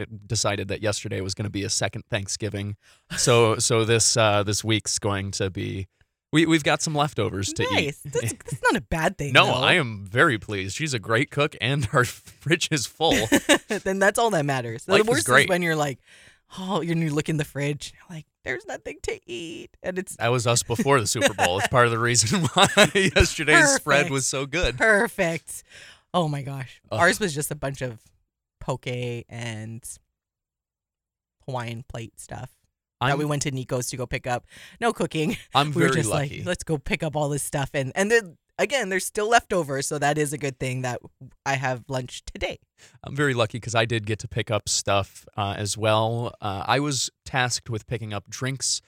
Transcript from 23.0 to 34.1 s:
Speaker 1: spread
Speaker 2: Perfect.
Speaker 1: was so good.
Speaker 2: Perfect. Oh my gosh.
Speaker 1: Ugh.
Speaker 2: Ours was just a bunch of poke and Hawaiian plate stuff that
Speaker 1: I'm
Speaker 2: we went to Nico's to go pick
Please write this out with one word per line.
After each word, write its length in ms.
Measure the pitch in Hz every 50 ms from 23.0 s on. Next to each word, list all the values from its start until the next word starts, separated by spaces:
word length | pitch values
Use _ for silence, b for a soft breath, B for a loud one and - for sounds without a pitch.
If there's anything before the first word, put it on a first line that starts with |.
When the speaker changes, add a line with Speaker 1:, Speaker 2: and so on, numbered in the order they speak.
| 190 170 - 190 190 165 - - 156 139 151 339 311 285 277
Speaker 1:
spread 280 | 262 - 151 139 143
Speaker 2:
Perfect. 100 | 147 135
Speaker 1:
was 160 | 135 135 127 -
so 180 | - 135 139
good. 320 | 143 127 160 180 123 120 131
Speaker 2:
Perfect. 840 | - 220 214 202 240 226 - - 190 165 165 160 - - - - - B B B B B B B B B -
Oh 140 | 180 170 151
my 160 | 143 143 135
gosh. 380 | 135 139 139 127 120 - - _ -
Speaker 1:
Ugh. 80 | - 113
Speaker 2:
Ours 200 | 170 175 - -
was 140 | 214 185 143
just 160 | 143 151 -
a 60 | 190
bunch 260 | 151 - 135 135 -
of 180 | 131 127 113 110 _ _ _ _ _ _ _ _ _ _ _ -
poke 260 | - - 135 123 - 135
and 960 | 123 123 123 120 120 120 - - - 117 117 120 110 107 107 110 113 117 - - - - _ _ _ _ _ _ _ _ _ _ _ _ _ _ _ _ _ _ _ _ _ _ _ _ _ _ _ _ _ -
Hawaiian 360 | 131 123 120 117 120 113 131 -
plate 300 | - 120 113 - - -
stuff 320 | - - - - 113 - _ _ _ _ _ _ _ _ _ -
that 120 | 123 127 143
Speaker 1:
I'm 40 | 135
Speaker 2:
we 80 | 151
went 160 | 147 147 143 139
to 80 | 156
Nico's 380 | 131 131 127 - 139 131 120 -
to 80 | - 123
go 80 | 123
pick 220 | -